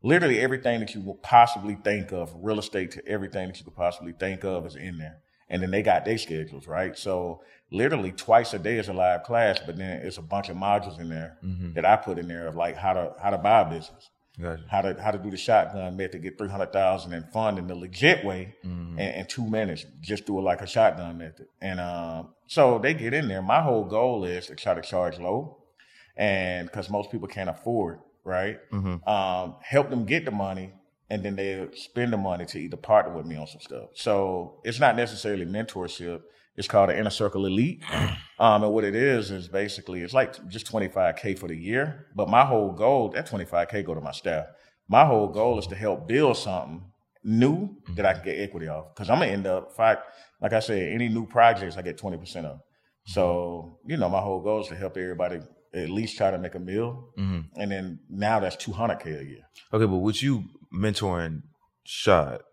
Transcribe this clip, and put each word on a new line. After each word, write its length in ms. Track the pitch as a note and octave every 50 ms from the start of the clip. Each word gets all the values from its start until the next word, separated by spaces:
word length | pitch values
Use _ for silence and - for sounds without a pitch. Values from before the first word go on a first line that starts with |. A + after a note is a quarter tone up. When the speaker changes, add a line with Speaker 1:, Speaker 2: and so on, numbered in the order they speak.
| -
Speaker 1:
literally 380 | A2+ D3+ F3+ E3+ D3+ B2+ G#2+
everything 400 | A#2+ C3 C3+ B2+ B2+ B2 A#2+ A2+
that 140 | A2 G2+ -
you 80 | G#2+ F#2+
will 140 | G2 F#2+
possibly 580 | - - - - A#2+ A#2+ A#2+ - G#2 G2 G#2 G#2 - -
think 280 | G#2+ G#2 G#2 F#2+ - F#2+
of, 220 | F2+ F2 D#2 E2 E2
real 180 | F2 G#2+ G#2+ G#2
estate 320 | G2+ - - G2+ F#2 E2+ -
to 140 | - -
everything 420 | - G2 G#2 F#2+ G2 - G2+ F#2 F#2
that 100 | F#2 -
you 60 | -
could 120 | - -
possibly 360 | - F2 F2 F2 - - F2 E2
think 300 | - F#2+ F#2+ F#2+ F2+ F#2
of 200 | F#2+ F#2 F2+ D#2+
is 80 | - D2+
in 200 | C#2 D2 F#2 F2 E2
there. 200 | D#2 D#2 D#2 - _ _ _ _ _ _
And 120 | - F2+ F#2
then 80 | F#2
they 120 | F#2 G2+ G#2
got 220 | G#2 F#2 E2+ -
their 100 | F#2+ A2+
schedules, 500 | A2 - - E2 D#2+ D#2+ D#2 C2+ C#2 C#2+
right? 300 | D#2+ D#2 E2 F#2 F#2 -
So 460 | - - G2+ F#2+ F2+ F2 F2 E2 E2 - - - _ _ _
literally 420 | - F#2+ A#2 C#3+ D#3+ C3+ G2 F#2 F#2+
twice 420 | - - - A2 A#2 A#2+ A#2 -
a 40 | G2+
day 200 | E2 G#2+ A#2 A2+
is 100 | G#2 F#2+
a 60 | F#2+
live 280 | F#2 F#2 F#2 F2+ F2 F2
class, 340 | - A#2+ A#2 A#2 G#2 F#2+ - -
but 120 | D#2+ E2+
then 240 | F2 F#2+ F#2+ F2+ C2+ B1
it's 140 | F2+ F#2
a 60 | - E2
bunch 260 | D#2+ G2 G2+ G2 -
of 80 | F2
modules 420 | F2+ G2 G2+ G2+ G#2 G2+ G2+ E2 D#2+
in 100 | E2+ E2
there 260 | E2 D#2+ D#2+ E2 - - -
Speaker 2:
Mm-hmm. 300 | F#2+ F#2 F2+ F2+ F2 D#2+
Speaker 1:
that 100 | E2 E2
I 120 | F#2 G#2
put 220 | A2 - - F#2 E2+
in 80 | F2 F2
there 180 | E2+ E2+ E2+
of, 100 | E2 D#2
like, 200 | E2+ E2+ E2+ -
how 160 | - G2+ F#2+ F#2
to, 180 | F#2 F2 D#2 - - F2+
how 60 | G2+
to 80 | G2+ F#2+
buy 220 | F#2 G2+ A2 A2+
a 40 | G2
business, 420 | D#2+ D#2+ E2 D#2 - - - - - _ _ _ _ _ -
Speaker 2:
Gotcha. 240 | E2+ F2 E2 D#2+ D#2+ D#2+
Speaker 1:
how 120 | - G2
to, 200 | F#2+ G2 F#2 F#2
how 100 | G#2 G#2+
to 80 | G#2 G2+
do 120 | F#2 G#2
the 60 | F#2+
shotgun 580 | F#2 - - A2+ G#2+ F2 D#2 - G2+ F#2 F#2 F2+
method, 260 | F#2 F#2+ F2+ - F2+ D#2+
get 160 | F#2 - -
three 100 | G#2+ F#2+
hundred 240 | F#2+ G2 F#2+ F2 -
thousand 400 | G2 G2 F#2 F#2 F#2+ F2 F2 F2
in 100 | E2+ E2
funding 420 | - - A2 A2 G#2+ G2+ F#2 F2
the 80 | F2+ F2+
legit 500 | F2 F2+ F#2 F2+ F2+ B2+ D#3 F#3 - -
way 300 | G2 F#2+ F#2 F#2 F#2+ - _ -
Speaker 2:
Mm-hmm. 340 | F#2 F2+ F2 E2+ E2+ E2+ E2
Speaker 1:
in, 160 | G2 G2 B1
in 120 | F2+ F#2+
two 200 | - - - A#2+
minutes. 380 | A2 A2 A2 A2 F#2+ E2 D#2 - - - D2
Just 240 | D#2+ E2+ G#2 G2+ -
do 140 | - G2+ F#2+
it 40 | F#2+
like 200 | F#2+ F2 F2+ G2+
a 40 |
shotgun 520 | F#2 - A#2 A2 G#2 E2+ E2 F2+ E2+ E2+ E2+
method. 300 | E2+ D#2+ D#2+ _ D#2+ _ _ _
And, 180 | - F#2+ F#2 F2+
um, 500 | F2+ F2 F2 E2+ E2+ E2 E2 E2 E2+ - _ _ _
so 320 | _ - D#3+ D3 C3 B2 A2+
they 140 | G#2 C3+ D#3+
get 180 | D3+ A#2 A#2 B2
in 120 | D3+ D#3 A2+
there. 120 | F#2+ F#2+ F#2+
My 180 | F#2+ A2+ D3+ D#3+
whole 220 | D3+ B2 A2 G#2
goal 400 | - - - B2 B2+ B2 A2 F#2
is 220 | F2+ F2 F2+ F2 -
to 60 | D#2
try 200 | D#2+ - G#2 F2+
to 80 | E2+ E2+
charge 360 | - - F2+ F2+ F2 D#2 E2
low, 400 | F2 F2+ G2 A#2+ D3+ D#3 - _ _ _ _ _ - _ _ - - _ _
and 540 | - G2+ G#2 G2 F#2+ F#2 F2+ F2+ F2+ F2 E2+
'cause 200 | - G2+ F#2 E2+
most 200 | G2+ G2+ G2+ -
people 160 | - A2 E2+ F#2+
can't 200 | - G#2 F#2+ F2+
afford, 500 | E2 - - A#2 A#2 A2+ G2 E2+ E2 - - _ _ _ _
right? 360 | F2+ F#2 F2+ F#2 G2+ A2 - - _
Speaker 2:
Mm-hmm. 380 | - G2+ F#2+ F#2+ F2+ E2+ - F#2+
Speaker 1:
Um, 480 | G#2+ G2+ F#2+ F#2+ F#2 F2+ F#2 F2 E2 - -
help 260 | - - C#3 C#3 C#3
them 140 | C3+ B2 A2+
get 200 | G2 C3+ E3+ E3+
the 40 | C#3
money, 420 | G#2 G#2 G2 F#2+ F#2+ F#2+ F#2 F#2+ - - _ _ _ _ _ _
and 120 | G#2 G#2+ F#2+
then 140 | G2+ G2
they'll 360 | F#2+ G2 G2 G2 F#2+ F#2 E2 -
spend 380 | - - - _ A#2+ A#2+ A#2+ A2+
the 40 | G#2
money 260 | G2 F#2+ F2+ F2 F2
to 120 | E2+ - G2
either 180 | D2+ F2 D#2+
partner 380 | E2 - - G#2+ G#2+ F#2 F2 F2
with 100 | E2 D2
me 100 | E2 E2
on 100 | D2+ D2+
some 140 | D2 - - -
stuff. 260 | - C2 B1 A1+ - _
So 680 | - - A#2+ G#2+ G2 G2 F#2+ F#2 F2+ F2 F#2 - - _
it's 160 | A2+ A#2 A#2
not 160 | D3 C3+ A2+
necessarily 520 | A2+ A#2+ A2 - - - A2 G#2 F#2+ F2+
mentorship. 760 | E2 F#2+ G#2+ A2+ A2 - F#2+ F2+ E2+ - - F2 F2 E2+ E2 - - _ _ _ _ _
It's 120 | - G2+ -
called 220 | - G#2 G2 F#2
the 80 | F2 F2+
Inner 120 | G#2+ G#2
Circle 360 | - - A2 G2+ - G2 G2
Elite. 360 | F#2+ F#2 G2+ A#2+ D#3 F#3 - - -
<clears throat> 20 | - - - - - - - - -
Um, 280 | - G#2+ A#2 G#2+ G#2 G#2+
and 80 | G#2+ G#2
what 100 | A2 G#2+
it 140 | G2+ G2+
is, 340 | A2+ B2+ C#3 C3 A#2 G#2 F#2+
is 160 | G2 F#2+ F2
basically, 560 | F2 E2+ F#2+ G2+ G#2 - - F2+ - F#2 F2+ E2+
it's, 100 | F2 A2+
like, 360 | C3 C3 C3 - - - F#2
just 180 | F2+ A2+ -
twenty-five 480 | - - A2 G2 F#2+ - G2 F#2 F2 D#2+
K 220 | - - A2 F#2+
for 100 | - -
the 80 | F2 E2
year. 520 | D#2+ E2 F#2+ A2 B2+ C#3+ D#3 D3+ - - _ -
But 120 | G2 G2+ -
my 160 | G3+ A#2 C3+
whole 280 | C#3+ B2+ A2 G#2 G2 F2+
goal, 380 | E2+ G#2 A#2+ C#3 C3 A#2 G2+
that 160 | - G2+ D#3
twenty-five 420 | - A#2+ G2+ F2 - - E2+ E2+ -
K 160 | - G#2 F#2+
go 100 | E2 E2
to 60 | D#2
my 100 | D2 D2
staff. 360 | C#2 - - F#2 E2 D#2 D2+ - - _ _ _ _ _ _ _
My 160 | G2 A#2 D3+
whole 240 | D#3 B2+ A2 G#2 G2
goal 280 | - G#2 A2 A#2+ A#2+ A2
is 80 | F#2+ F2
to 80 | F#2+
help 320 | F#2+ G#2+ G#2+ F#2 D2+ D#2 E2
build 280 | A2+ C3+ D3+ C#3 A#2
something 460 | - - G#2+ F#2+ F2+ C2 C2 D#2 E2+ F#2+ F#2+ _ _ _ _ _ _ _
new 540 | A2 A2 A2+ B2 C#3 D#3 F3 G3+ G3+ - - _ - F2
that 100 | E2+ G2+
I 80 | F#2+ F#2
can 100 | F2 F2
get 160 | F#2+ D#2+ D2+
equity 260 | G2+ G2 - F2 D#2+
off. 260 | D#2 D2+ D#2 D#2 - _
'Cause 120 | - G#2 E2+
I'm 120 | A#2 D3+
gonna 100 | F#3 A#2+
end 160 | F#2+ G2+ F#2+
up, 220 | F#2+ F#2 F#2 - -
if 80 | - -
I, 200 | A2+ A2+ G#2+ - - - - - - _ _ _
like 120 | - G#2 G#2+
I 60 | A2
said, 340 | G#2+ - A2+ G2 F#2 D2+ F2+
any 160 | A#2 A#2+ A#2+
new 180 | A2 A2+ A2+ G2+
projects, 480 | - A#2+ A#2 A#2 A#2 G2 G2 F2+ D#2+
I 60 | F#2+ F2+
get 140 | F2 E2+
twenty 200 | - - G2+ F2+
percent 280 | E2 E2+ F2+ - F#2 D#2+
of. 140 | D2+ C2+ C#2 _ _ _ _ _ _ _ _ _
So, 720 | - F2 G2 F#2 F2 F2 F2 F2 F2 F2 E2+ E2 D#2+ - _ _
you 100 | - D3+
know, 120 | D#3+ G#2+ F2
my 120 | F#2 F#2+
whole 200 | G2 G2+ F#2+ F#2
goal 200 | F2 G2+ G#2+ G#2+ G#2+
is 60 | -
to 60 | D#2+
help 200 | E2 G2 F#2 -
everybody 420 | F#2+ F2+ F#2 F2+ E2+ F2+ F2+ F2+ E2+ D2+ - _ _ _ _ -
at 160 | F2 E2+ D#2
least 260 | F#2 G#2 A2+ G#2+ -
try 160 | - G#2+ F#2+ F#2+
to 60 | F2+
make 180 | F#2 F2 -
a 20 | F#2
meal. 520 | F2+ F2+ F#2+ G#2 A#2 A#2+ B2 B2+ B2+ - _ -
Speaker 2:
Mm-hmm. 420 | G2 F#2+ F#2 E2+ D#2+ D2+ _ -
Speaker 1:
And 100 | G2+ G2+
then 300 | G2 F#2+ F#2 F#2 E2+ - _ _
now 300 | - G2 G#2 G#2 A2+ A2
that's 160 | G2 F#2 F2+
two 160 | - - - G2
hundred 240 | F2 A2+ A#2 F#2+ -
K 100 | - E2+ D#2
a 100 | D2 C#2
year. 200 | C#2+ C2 A#1 - _ _ - - _ -
Speaker 2:
Okay, 140 | A2 A2+
but 120 | G#2 F#2+ F#2
with 240 | F2+ G#2+ G#2+ - B2+
you 200 | C#3 C#3 A2+ F#2+ - - - - _ -
mentoring 680 | F2+ G2 A2 G#2 - G#2+ G2 F2+ F2 E2+ D#2+ D#2+ D2+ - - _ _ _ _ _ _ _
Shad 560 | - - - - A2 G2 E2+ D2+ C#2 A#1+ - - _